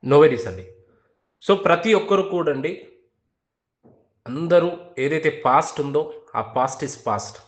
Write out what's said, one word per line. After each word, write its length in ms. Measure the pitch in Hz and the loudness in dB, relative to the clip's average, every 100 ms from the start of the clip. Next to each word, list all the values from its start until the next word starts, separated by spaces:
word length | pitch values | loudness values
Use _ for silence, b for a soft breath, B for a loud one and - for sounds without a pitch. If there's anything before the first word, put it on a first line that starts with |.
No 160 | - 143 | 4 6
worries 280 | 156 127 - | 6 4 -6
అండి. 180 | 92 - - _ _ _ _ _ _ | -12 -16 -20 _ _ _ _ _ _
So 80 | - 196 | 0 0
ప్రతి 340 | 180 170 226 | 2 0 2
ఒక్కరు 280 | 208 - 196 | 2 2 0
కూడా 280 | 190 180 156 | 0 -2 -2
అండి, 200 | 135 147 190 - _ _ _ _ _ _ _ _ _ _ _ _ _ - | -2 -6 -10 -16 _ _ _ _ _ _ _ _ _ _ _ _ _ -14
అందరూ 420 | 131 165 175 170 170 - - | -8 2 2 2 -6 -14 -6
ఏదైతే 320 | 135 156 156 143 | -2 0 -2 -2
పాస్ట్ 380 | 135 135 151 - | 2 2 2 -6
ఉందో 220 | 143 143 151 - - | -4 -4 -4 -10 -10
ఆ 80 | 113 110 | -8 -6
past 300 | 127 131 - | -2 -4 -4
is 120 | 139 - | -12 -10
past. 340 | - 104 - - | -6 -6 -8 -18